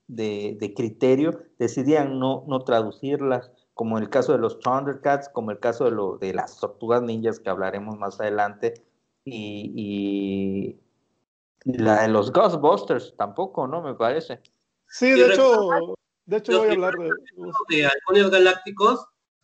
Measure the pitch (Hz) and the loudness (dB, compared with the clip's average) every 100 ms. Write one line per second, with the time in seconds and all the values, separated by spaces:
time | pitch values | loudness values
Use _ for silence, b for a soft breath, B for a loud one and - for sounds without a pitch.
0 | - 113 107 101 104 110 104 - 113 110 | -16 -6 -6 -4 -6 -6 -8 -6 -8 0
1 | 127 131 160 160 - _ 120 135 131 151 | 2 4 2 -2 -14 _ -4 -2 0 2
2 | 139 131 131 131 - 131 131 117 107 - | 0 -2 -2 -4 -4 -6 0 0 0 -6
3 | 135 143 139 123 - _ _ - 113 110 | -6 -4 -2 -2 -6 _ _ -8 -4 -4
4 | 107 135 120 127 113 - 127 127 143 135 | 0 0 2 2 0 -2 -2 -2 -4 -4
5 | 143 143 139 123 110 104 120 113 127 110 | -2 -2 -4 -8 -8 -4 -4 0 0 0
6 | 98 - 95 92 - - - - 113 120 | -4 -4 -6 -6 -8 -8 -10 -8 0 0
7 | 120 113 110 101 - 92 95 98 107 107 | 0 -2 -4 -4 -6 -4 -4 -6 -10 -10
8 | 101 - 107 104 104 104 117 117 _ _ | -10 -6 -4 0 -2 -2 -6 -6 _ _
9 | _ _ - 117 104 104 104 - 101 101 | _ _ -14 -12 -10 -10 -10 -8 -6 -4
10 | 101 101 98 - 98 196 - - _ _ | -2 -2 -2 -2 -2 -4 -6 -10 _ _
11 | _ _ _ _ _ _ 135 123 110 107 | _ _ _ _ _ _ -6 0 2 4
12 | 110 110 107 170 208 165 143 202 - 127 | 4 2 2 2 2 4 2 2 0 -4
13 | - - 104 104 190 - 131 160 156 117 | -4 -8 -6 -6 -8 -6 -6 -6 -8 -2
14 | 117 151 160 123 _ _ _ _ _ - | -2 -2 -6 -14 _ _ _ _ _ 0
15 | 254 262 - 196 269 226 196 170 170 185 | 4 8 8 8 6 4 2 -2 -4 -10
16 | _ _ - 208 208 226 220 185 180 185 | _ _ -6 -4 0 2 4 2 0 -2
17 | 165 - - 180 180 - - 151 143 139 | -4 -6 -8 -14 -8 -6 -2 0 2 0
18 | - 202 196 190 185 185 - 202 214 247 | 4 4 6 6 6 4 -6 2 2 2
19 | - _ _ _ | -6 _ _ _